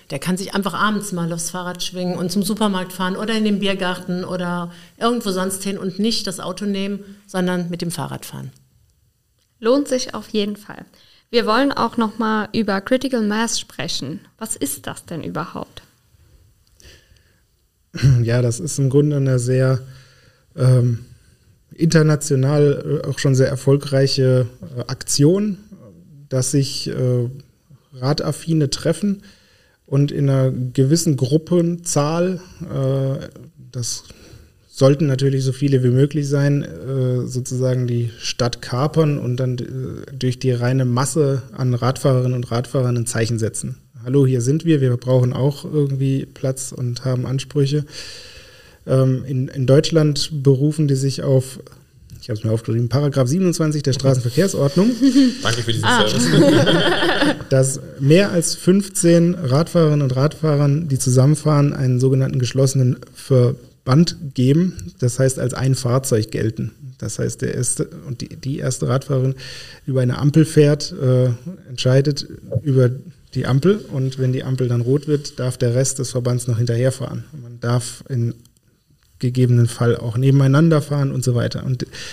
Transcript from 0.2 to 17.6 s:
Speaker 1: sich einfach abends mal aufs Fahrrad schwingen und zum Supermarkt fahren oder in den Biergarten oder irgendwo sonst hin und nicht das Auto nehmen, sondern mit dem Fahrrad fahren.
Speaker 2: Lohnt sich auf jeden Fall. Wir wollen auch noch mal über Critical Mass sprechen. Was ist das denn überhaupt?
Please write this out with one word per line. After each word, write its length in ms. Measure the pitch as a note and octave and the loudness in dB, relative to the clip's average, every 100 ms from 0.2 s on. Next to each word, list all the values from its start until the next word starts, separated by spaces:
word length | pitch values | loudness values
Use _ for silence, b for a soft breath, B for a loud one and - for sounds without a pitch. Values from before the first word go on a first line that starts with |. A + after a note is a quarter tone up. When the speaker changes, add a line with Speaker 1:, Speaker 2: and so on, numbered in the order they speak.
| E3+ F3+ | -4 -4
Speaker 1:
sich 180 | F#3+ | -4
einfach 200 | G3 G3 | -4 -4
abends 380 | D#3+ G3+ G#3 - | -2 -2 -2 -4
mal 200 | F3 E3+ | -6 -4
aufs 180 | E3+ - | -6 -8
Fahrrad 300 | F3+ F3 F3 | -8 -10 -8
schwingen 360 | - F#3 F3+ F3+ | -8 -6 -4 -4
und 140 | F3+ | -4
zum 100 | G3+ | -2
Supermarkt 500 | F#3+ G#3 G#3+ F#3 F3+ | -2 0 -2 -2 -6
fahren 220 | - F#3 | -6 -4
oder 200 | F#3+ G#3+ | -4 -4
in 100 | A3 | -2
den 160 | G#3+ G3+ | 0 0
Biergarten 640 | G3 F#3+ F3+ F3+ - F3+ | 0 -2 -4 -4 -6 -6
oder 480 | F#3 F3+ F3 F3 F3 B B B | -6 -6 -4 -6 -6 B B B
irgendwo 340 | A#3 A#3+ G#3 | -2 -2 -2
sonst 320 | F#3 F#3 F#3+ | -4 -4 -4
hin 160 | G3+ G3 | -6 -6
und 220 | F#3+ F3+ | -6 -2
nicht 260 | G#3+ A3+ - | -2 -2 -6
das 140 | F3+ | -8
Auto 240 | - F3+ | -10 -8
nehmen, 400 | G3+ G3 G3 G3+ G3+ B B | -6 -4 -4 -8 -12 B B
sondern 420 | F#3+ F3+ F3+ F3 | -4 -2 -2 -4
mit 100 | F3 | -6
dem 120 | F3 | -8
Fahrrad 340 | E3 C#3 C3+ - | -8 -8 -10 -14
fahren. 240 | C#3 C3+ - _ _ _ _ _ _ _ _ _ _ | -14 -14 -18 _ _ _ _ _ _ _ _ _ _
Speaker 2:
Lohnt 260 | A3+ C4+ C#4+ | 0 2 2
sich 280 | B3+ B3+ | -4 -4
auf 160 | A3 G#3+ | -10 -6
jeden 260 | G#3+ G3+ G#3 | -4 -4 -6
Fall. 280 | - - - b b b b | -14 -18 -20 b b b b
Wir 140 | A#3 | -2
wollen 280 | G#3 A3 C#4 | 2 2 2
auch 260 | - A#3 - | 0 -2 -2
noch 200 | A3 A3 | -4 -2
mal 300 | A3 A3 G3+ | -2 -2 -2
über 260 | A3+ G#3 G3 | -4 -2 -2
Critical 400 | - B3+ C4 B3+ | 0 -2 0 -2
Mass 400 | G#3 G#3+ A3+ - | -2 -2 -2 -4
sprechen. 600 | - - D3 - B2+ F#3+ - - | -8 -10 -8 -6 -8 -10 -14 -14
Was 180 | A3 - | -12 -6
ist 300 | C#4 - - | -6 -6 -12
das 180 | - | -14
denn 180 | - E3 | -12 -12
überhaupt? 600 | - F3 D#3+ - - - - _ _ _ _ _ _ _ _ _ b b b b b b b _ | -10 -8 -8 -10 -14 -16 -20 _ _ _ _ _ _ _ _ _ b b b b b b b _